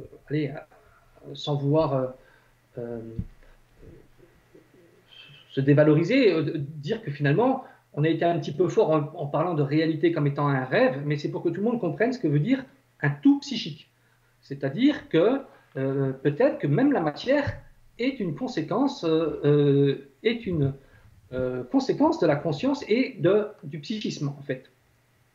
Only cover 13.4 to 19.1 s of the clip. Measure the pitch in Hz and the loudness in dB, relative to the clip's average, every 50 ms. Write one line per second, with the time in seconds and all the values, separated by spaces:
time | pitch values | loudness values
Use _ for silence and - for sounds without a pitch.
13.4 | - - 240 - - 165 147 - - _ _ _ _ _ _ _ _ _ _ _ | 0 -6 -8 -8 -8 -10 -12 -14 -18 _ _ _ _ _ _ _ _ _ _ _
14.4 | _ - 139 139 143 131 143 202 254 294 285 - - - - 160 175 226 269 269 | _ -14 -10 -6 -6 -6 -2 2 2 2 2 0 -4 -2 2 4 4 4 2 0
15.4 | - - - - _ _ - 135 135 135 135 139 139 135 131 - - 151 143 143 | -2 -10 -18 -20 _ _ -6 -4 -2 -2 0 0 0 -2 -2 -2 -2 -2 2 2
16.4 | 247 302 302 - - 143 143 202 269 294 269 196 165 151 143 - - 233 277 294 | 2 2 2 0 -2 0 2 4 4 4 2 2 0 -2 -4 -4 -2 0 0 0
17.4 | - - - - - - - _ _ _ _ - 233 269 269 262 202 170 143 - | 0 -2 -6 -8 -14 -20 -20 _ _ _ _ -4 -4 -4 -2 -4 -4 -6 -4 -6
18.4 | 254 262 - 165 147 143 170 226 285 269 - - 180 165 | -6 -6 -4 -6 -4 -2 -2 0 0 -2 -2 -4 -2 0